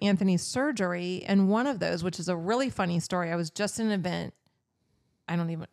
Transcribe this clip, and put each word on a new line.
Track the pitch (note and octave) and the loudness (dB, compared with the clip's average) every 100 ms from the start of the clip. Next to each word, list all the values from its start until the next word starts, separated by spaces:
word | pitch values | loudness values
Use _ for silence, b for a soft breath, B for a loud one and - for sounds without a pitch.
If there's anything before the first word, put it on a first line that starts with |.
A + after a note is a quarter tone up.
Anthony's | G3+ F#3+ F#3+ F3 | 2 4 4 2
surgery. | - B3 D4 A3+ F3+ F3 F3+ F#3 - | 0 0 0 0 -2 -2 -4 -6 2
And | G3 F#3+ | 4 6
one | G#3+ C#4 | 4 2
of | A3 | 0
those, | E3+ E3+ | -2 -2
which | F3 E3+ | -2 -4
is | F3 | -4
a | F3 | -2
really | F3 A#3+ C4 | 0 0 0
funny | G#3+ F3+ E3+ | -2 0 0
story, | - F3+ E3+ | 0 -2 0
I | E3+ | -2
was | D#3+ | -4
just | - G#3 - | -2 -4 0
in | A3 | 0
an | |
event. | G3+ F3 E3+ E3 - _ _ _ _ _ _ _ _ - | 0 -2 -4 -6 -12 _ _ _ _ _ _ _ _ -4
I | F3 | -2
don't | E3 | -2
even, | D#3+ E3+ | -4 -8